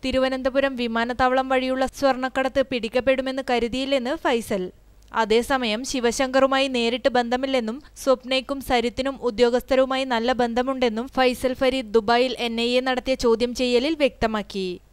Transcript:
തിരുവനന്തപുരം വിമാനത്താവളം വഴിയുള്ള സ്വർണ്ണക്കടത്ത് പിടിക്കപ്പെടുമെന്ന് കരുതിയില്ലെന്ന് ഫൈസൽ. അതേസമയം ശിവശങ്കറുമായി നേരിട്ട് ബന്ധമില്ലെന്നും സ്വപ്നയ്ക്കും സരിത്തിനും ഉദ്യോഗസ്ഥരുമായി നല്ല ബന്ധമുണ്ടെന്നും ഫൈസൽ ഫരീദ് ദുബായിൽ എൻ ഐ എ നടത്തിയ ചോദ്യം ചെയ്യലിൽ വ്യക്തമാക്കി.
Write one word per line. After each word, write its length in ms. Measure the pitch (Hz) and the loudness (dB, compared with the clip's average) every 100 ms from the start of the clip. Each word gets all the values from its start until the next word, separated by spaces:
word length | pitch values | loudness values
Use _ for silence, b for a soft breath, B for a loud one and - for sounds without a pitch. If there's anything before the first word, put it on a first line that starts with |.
| 262 | 0
തിരുവനന്തപുരം 680 | 262 262 262 262 254 269 262 | 0 0 0 0 2 0 0
വിമാനത്താവളം 720 | 240 226 233 240 254 254 262 | -2 -2 -2 2 2 2 2
വഴിയുള്ള 360 | 262 254 262 262 | 0 0 0 -2
സ്വർണ്ണക്കടത്ത് 760 | - 269 254 262 262 262 277 | 0 0 2 -2 -2 0 0
പിടിക്കപ്പെടുമെന്ന് 800 | 262 254 220 254 240 262 262 262 262 | 0 -2 -2 -2 2 0 0 -6 -2
കരുതിയില്ലെന്ന് 640 | 247 233 247 269 277 240 320 | 0 0 -2 0 -2 -2 -2
ഫൈസൽ. 560 | 339 240 220 208 180 - _ - - | 0 -2 -2 -4 -4 -10 _ -20 -10
അതേസമയം 720 | - 220 226 240 269 240 214 269 | -4 2 2 2 -2 0 -4 -4
ശിവശങ്കറുമായി 840 | 269 233 226 262 262 269 269 269 | -2 -2 0 0 2 4 2 0
നേരിട്ട് 420 | 254 233 247 269 | 0 0 0 0
ബന്ധമില്ലെന്നും 760 | 247 240 254 269 269 220 254 b - | 0 0 -2 0 -2 -2 -8 b -8
സ്വപ്നയ്ക്കും 640 | - 254 240 262 262 277 | 0 0 0 -4 -4 -8
സരിത്തിനും 580 | - 254 233 - 262 269 | -2 0 0 -4 -6 -4
ഉദ്യോഗസ്ഥരുമായി 840 | 240 208 240 240 240 262 262 262 | -6 2 2 2 0 2 2 0
നല്ല 280 | 269 240 233 | -2 -2 0
ബന്ധമുണ്ടെന്നും 760 | 247 247 233 254 262 247 220 254 | 0 0 0 -2 0 0 -2 -6
ഫൈസൽ 460 | - 254 247 262 | 0 0 2 -4
ഫരീദ് 400 | 254 269 262 220 | 0 0 0 0
ദുബായിൽ 420 | 214 214 240 254 - | 0 2 2 2 0
എൻ 220 | 233 226 | -4 -2
ഐ 160 | 233 247 | 0 0
എ 40 | |
നടത്തിയ 340 | 262 254 254 262 | 0 -2 -2 0
ചോദ്യം 400 | 247 226 240 240 | 2 2 0 0
ചെയ്യലിൽ 400 | 247 240 269 320 | 2 2 2 2
വ്യക്തമാക്കി. 880 | 269 247 226 220 202 202 185 180 _ | 0 2 -2 -2 -6 -6 -6 -8 _